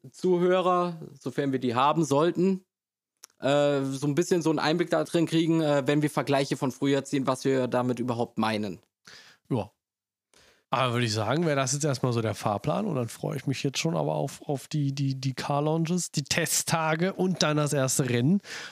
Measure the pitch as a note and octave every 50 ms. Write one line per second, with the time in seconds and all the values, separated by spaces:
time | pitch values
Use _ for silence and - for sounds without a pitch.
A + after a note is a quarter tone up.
0 | - C3 - - - F#3 F3+ F3 F3 F3+ F#3 F#3 F3 F#3 F3+ F3 F3 F3 E3+ E3
1 | D3+ - - C#3 - C#3 B2 - C#3+ C#3 C3 C3 A#2+ B2 A2+ A#2+ C3 D3 D#3 D#3+
2 | E3 C3+ C#3 C#3 D#3+ F3 E3+ E3 F3 F#3+ F#3+ F#3 - _ _ _ _ _ _ _
3 | _ _ _ _ - - _ - - C3 C#3+ D3 C#3+ C#3+ C#3+ C#3 C3+ C3+ C3+ C#3
4 | C#3+ D3 C#3+ C#3+ F3 - F#3+ F3 D3+ D#3+ D#3 D3 - D3 D#3+ F3 F3 E3 - D#3+
5 | D#3 - - E3+ E3 D#3 D#3+ D#3+ E3+ D#3+ E3 E3 D#3+ D3 D3 C#3+ C3 B2+ D3 D3+
6 | D3 D3 - - C3+ B2 C#3 C3+ C#3+ - C#3+ B2+ - C3 A#2+ - - C#3 C#3 C3+
7 | C3 - - C#3+ C3 C#3 C3 - - C#3 C3+ C3 B2+ B2 A#2+ B2 B2 B2 B2+ A#2+
8 | A#2+ B2+ A#2+ A#2 A#2+ A2+ - - A2 A2 A2 G#2+ G#2+ G2+ F2 - _ _ _ _
9 | _ - - - - - - _ _ - D3 A2+ F#2+ - _ _ _ _ _ _
10 | _ _ _ _ _ _ _ - _ _ _ _ _ - - B2 C3 B2+ A#2 A#2+
11 | B2 A2+ G#2 A2 G#2+ G#2 B2+ D#3+ F3 D#3+ D3 C#3 C3+ B2 - C#3+ C#3+ D3+ C3 A#2+
12 | - B2+ A#2 A#2 A2 A2 G2 - - A2+ G#2 G2+ - D3 D#3 F#3 G#3 G#3+ D#3+ B2+
13 | A#2+ A2+ - - - G2+ G2+ C3+ - C#3+ C3 - - C#3+ C3 - - E3 E3+ D#3+
14 | D3+ D3 D#3 D3+ D3 C#3 - - - - D3 C3+ - - - D3+ C#3+ C#3 C#3 C#3
15 | C#3 C3+ C3+ C3 C3 C3+ B2+ - - - C#3+ C#3+ D3+ D3+ D#3 E3 E3 D#3 F3+ F3+
16 | E3+ - - - C3+ - - - E3 - - - - - - E3 D#3+ D#3 D#3+ D#3+
17 | E3+ F#3+ - - F3+ F#3+ F3+ - F3+ D3+ D3+ D3+ D3+ C#3 C#3+ C#3+ C3 C3 - -
18 | C#3+ B2 A#2 A#2+ A#2+ C#3+ F#3+ G3+ - - - - - -